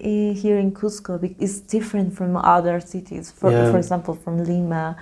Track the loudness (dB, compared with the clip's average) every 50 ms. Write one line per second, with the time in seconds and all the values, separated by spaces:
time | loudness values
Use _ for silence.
0 | -4 -2 0 0 0 0 -2 0 2 2 2 4 2 0 0 -2 -4 -4 -4 -6
1 | -8 -6 -4 -4 -4 -6 -4 -4 -4 -4 -4 -6 -6 -2 -2 -2 -2 0 -2 0
2 | 0 -2 -2 -4 -2 -2 0 0 4 4 4 4 4 2 -2 -2 -4 -8 -12 -12
3 | -10 -10 -12 -12 -12 -14 -8 0 2 4 6 6 4 4 4 2 2 2 -2 -2
4 | -2 -4 -8 -6 -6 -4 -2 -2 0 0 0 0 0 0 -2 -2 -4 -4 -8 -10